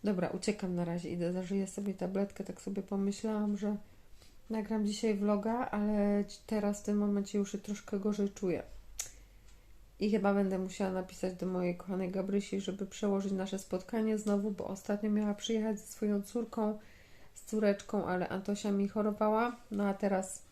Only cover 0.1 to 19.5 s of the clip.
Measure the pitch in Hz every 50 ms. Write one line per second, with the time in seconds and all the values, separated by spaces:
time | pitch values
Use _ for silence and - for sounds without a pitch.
0.1 | 202 180 175 - - 185 - - 208 208 202 185 180 175 175 170 170 175 170 -
1.1 | - 175 170 170 180 185 185 180 202 196 190 185 - - 202 196 190 190 190 185
2.1 | 190 196 202 202 - - 202 - 196 - - 196 196 196 185 - 202 196 196 202
3.1 | 202 - - 220 220 208 214 208 208 202 208 208 214 202 - - - - - -
4.1 | - - - - - - - - 220 220 208 208 220 220 214 202 202 208 - 220
5.1 | 208 196 208 208 208 202 202 220 226 247 254 - - 208 208 208 214 208 202 208
6.1 | 202 208 202 - - - - - 220 214 202 202 202 208 - - 208 208 208 208
7.1 | 202 202 196 196 - 208 202 196 - 202 - - 208 202 - - - 196 196 214
8.1 | 208 202 202 202 - - - 180 165 - - - - - - - - - - -
9.1 | - - - - - - - - - - - - - - - - - - 196 214
10.1 | 208 214 196 202 196 202 196 190 190 185 185 190 - - 202 190 185 185 185 185
11.1 | - - - 185 180 180 180 185 185 180 180 175 180 180 - 190 196 185 190 180
12.1 | 190 190 190 190 196 202 196 - - 196 196 - 202 202 202 196 - - - 202
13.1 | 196 196 196 196 196 190 190 196 - 190 - - - 185 185 - - 226 220 220
14.1 | 220 208 214 214 202 202 196 220 202 - - - 190 190 - - 202 208 208 214
15.1 | 208 208 214 208 202 208 - 220 226 220 214 220 214 208 - - - - 214 208
16.1 | 208 202 202 - - 240 233 240 - 233 214 214 214 214 - - - - - -
17.1 | - - - - - - - - - 214 214 202 202 202 - - - 202 - -
18.1 | 180 180 175 - - 190 190 - 202 202 - 208 202 202 196 196 - 214 208 214
19.1 | 208 214 220 214 214 220 233 247